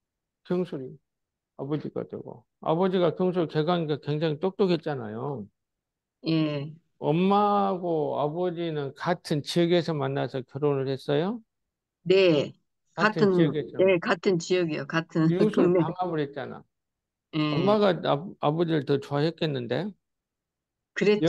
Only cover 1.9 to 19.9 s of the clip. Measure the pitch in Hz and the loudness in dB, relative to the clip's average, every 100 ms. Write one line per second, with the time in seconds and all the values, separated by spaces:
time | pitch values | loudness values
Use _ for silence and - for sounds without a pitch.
1.9 | - - 104 - - _ _ - 160 190 | -8 -10 -12 -14 -18 _ _ -4 0 0
2.9 | 185 175 151 185 175 156 156 156 175 151 | 2 0 0 -2 0 -2 -2 0 0 -2
3.9 | 143 - 151 160 147 190 - 196 175 160 | -4 -4 -4 -2 -2 -4 0 0 0 -2
4.9 | 139 107 107 135 131 104 _ _ _ _ | -8 -8 -8 -8 -10 -12 _ _ _ _
5.9 | _ _ _ 165 160 151 147 147 156 _ | _ _ _ -2 0 0 -4 -8 -14 _
6.9 | _ 147 160 190 202 208 202 196 185 180 | _ -2 2 2 4 2 2 0 -2 -2
7.9 | 160 143 123 147 160 180 165 170 151 139 | -2 -2 -2 -4 -2 -4 -4 -4 -4 -6
8.9 | - 165 175 - 156 - 170 170 175 165 | -6 -4 -4 -2 -4 0 0 2 2 0
9.9 | 156 135 139 135 135 127 139 147 139 135 | -2 -4 -4 -4 -6 -10 -2 0 0 -2
10.9 | 135 - 143 180 233 - _ _ _ _ | -4 -2 0 0 -4 -12 _ _ _ _
11.9 | _ 170 190 185 147 - - _ _ _ | _ 2 6 6 4 0 -8 _ _ _
12.9 | - 208 170 196 180 160 147 - - 190 | 0 0 4 4 6 4 2 -4 2 4
13.9 | 180 - 180 214 175 - 185 170 147 139 | 4 0 0 2 0 2 0 0 -4 -4
14.9 | 165 165 170 160 175 214 - 175 180 160 | -4 -2 2 2 4 4 4 4 4 2
15.9 | 180 180 160 143 143 120 107 - _ _ | -2 -4 -2 -4 -6 -10 -12 -18 _ _
16.9 | _ _ _ _ 156 151 151 185 214 208 | _ _ _ _ -4 -2 2 2 4 4
17.9 | 160 143 143 190 - 151 160 170 160 135 | 2 0 -2 -4 -4 -2 0 0 0 0
18.9 | 139 - 143 156 165 165 135 117 127 202 | -2 -2 -2 -2 -2 -4 -4 -4 -4 -6